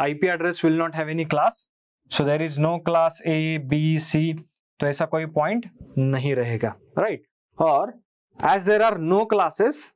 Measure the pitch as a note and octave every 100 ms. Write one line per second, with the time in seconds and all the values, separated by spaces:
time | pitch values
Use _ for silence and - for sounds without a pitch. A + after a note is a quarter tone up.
0 | C#3+ D3 F3+ E3+ F3 E3+ D#3+ D#3+ E3 D#3
1 | D#3 D#3+ D#3+ D3 F#3+ - - _ _ _
2 | _ - C#3+ D3+ D#3+ D3 D#3 E3+ E3 E3+
3 | E3 - E3 D#3 D#3 D#3+ C3 D3+ D#3 D#3+
4 | D#3 D#3 D#3+ D#3+ - _ _ _ C#3+ C#3+
5 | D#3+ D#3+ D#3 D#3+ D#3 A#3 A3 - - -
6 | C3+ C3 C#3+ B2+ A#2 A2+ A2+ - _ -
7 | G#3 E3 - _ _ - D#3+ C#3+ G3 -
8 | _ _ _ - D3+ F#3+ F#3 G#3+ A3 F#3+
9 | D#3+ F#3+ A3 G#3 E3 - A3+ D4 -